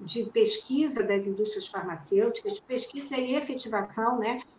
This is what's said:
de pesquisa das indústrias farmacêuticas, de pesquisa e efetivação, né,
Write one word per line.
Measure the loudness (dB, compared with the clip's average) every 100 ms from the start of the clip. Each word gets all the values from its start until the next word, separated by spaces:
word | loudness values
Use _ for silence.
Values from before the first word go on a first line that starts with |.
de | -6 -4
pesquisa | 0 4 4 4 -2 2 2 2
das | 2 2 0
indústrias | 0 -2 -2 -6
farmacêuticas, | -6 -6 -8 2 4 4 0 -4
de | -6
pesquisa | -4 -4 -4 -8 -4 -2
e | 0
efetivação, | 0 -2 -6 -2 -2 -2 0 0 2
né, | 0 -2 -8